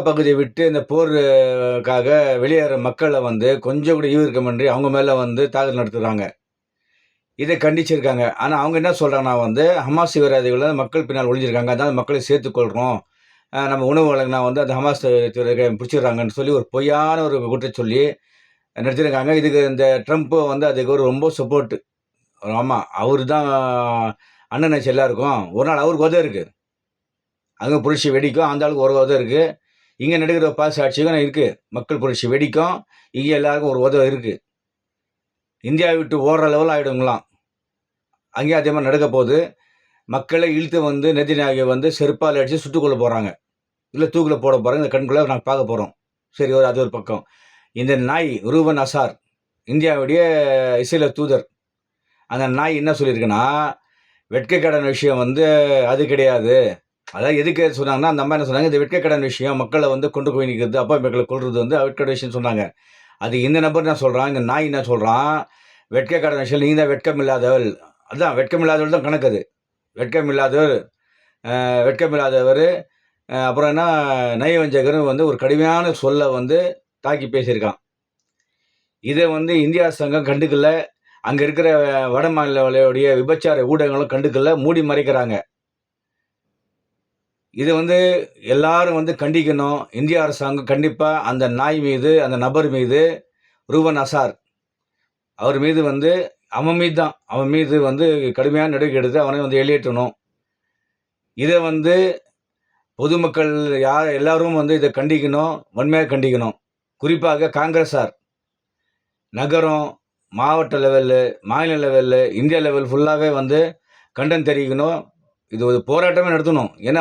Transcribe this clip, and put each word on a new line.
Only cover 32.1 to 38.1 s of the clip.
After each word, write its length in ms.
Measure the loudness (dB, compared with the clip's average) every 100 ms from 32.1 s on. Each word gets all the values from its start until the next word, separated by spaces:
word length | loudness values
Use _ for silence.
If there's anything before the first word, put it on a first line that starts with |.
| -4 -2
வெடிக்கும், 460 | 0 0 0 -2 -4 -12 _ _
இங்க 160 | -6 -2
எல்லாருக்கும் 360 | 0 0 0 -2
ஒரு 100 | 0
உதவி 260 | 2 4 2
இருக்கு. 280 | 0 -6 -8 _ _ _ _ _ _ _ _ _ _ _ _
இந்தியாவை 320 | -4 0 2 0
விட்டு 200 | -2 0
ஓடுற 280 | 2 2 2
லெவல் 240 | 2 2
ஆயிடுங்களாம். 500 | 0 -2 -2 -2 -4 -8 _ _ _ _ _ _ _ _